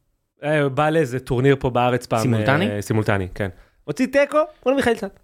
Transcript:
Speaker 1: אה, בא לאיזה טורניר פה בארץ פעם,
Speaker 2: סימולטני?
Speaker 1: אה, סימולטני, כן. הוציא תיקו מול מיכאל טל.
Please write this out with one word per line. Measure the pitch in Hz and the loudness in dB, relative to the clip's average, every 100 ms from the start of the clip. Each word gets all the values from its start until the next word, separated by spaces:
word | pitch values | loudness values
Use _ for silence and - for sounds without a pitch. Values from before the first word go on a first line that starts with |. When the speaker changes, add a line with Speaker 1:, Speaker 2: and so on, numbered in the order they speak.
| _ _ _ _ | _ _ _ _
Speaker 1:
אה, | 147 156 139 | -2 0 0
בא | 127 151 | 0 0
לאיזה | 165 139 127 | 2 0 -4
טורניר | - 123 139 135 | -4 2 4 2
פה | 131 | 0
בארץ | 120 123 123 - | 2 2 0 -2
פעם, | 117 | 0
Speaker 2:
סימולטני? | 120 113 107 147 202 | 2 2 2 2 0
Speaker 1:
אה, | 104 | -4
סימולטני, | - 110 107 98 90 | -2 -2 0 -2 -4
כן. | - 98 - _ _ | -6 -8 -8 _ _
הוציא | - 147 262 | -10 -4 0
תיקו | 277 277 302 311 - 247 | 0 0 0 -2 -4 -2
מול | |
מיכאל | 277 247 226 | 0 0 -2
טל. | 196 - | -6 -14